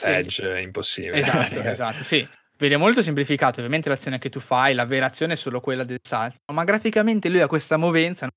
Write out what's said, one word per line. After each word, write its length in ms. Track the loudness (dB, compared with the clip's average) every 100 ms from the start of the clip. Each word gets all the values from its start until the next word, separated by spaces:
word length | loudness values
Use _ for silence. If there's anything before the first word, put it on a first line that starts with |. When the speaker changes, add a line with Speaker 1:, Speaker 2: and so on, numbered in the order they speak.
Speaker 1:
sì. 20 | 2
Speaker 2:
Edge, 500 | 0 0 -4 -4 -4
impossibile. 580 | -6 -4 -4 -4 -2 -2
Speaker 1:
Esatto, 420 | 0 0 0 -4
Speaker 2:
<laughs> 0 |
Speaker 1:
esatto, 400 | -4 -4 -4 -6
sì. 260 | 0 0 0 -14 _ -2
Viene 160 | 2 4
molto 240 | 4 4
semplificato, 560 | 2 0 0 2 2 0
ovviamente 320 | -2 -2 -2
l'azione 300 | -4 -4 -6
che 100 | -6
tu 100 | -10
fai, 360 | -2 2 4
la 100 | 2
vera 220 | 0 0 0
azione 260 | 0 -2
è 40 | -2
solo 240 | -4 -6
quella 220 | -4 -4
del 160 | -4 -8
salto, 340 | -6 -4 -4 -8 -6
ma 100 | -4
graficamente 680 | 0 2 2 2 2 2 2
lui 100 | 2
ha 60 | 4
questa 320 | 2 0 2
movenza, 480 | 4 2 2 -2
no, 60 | -10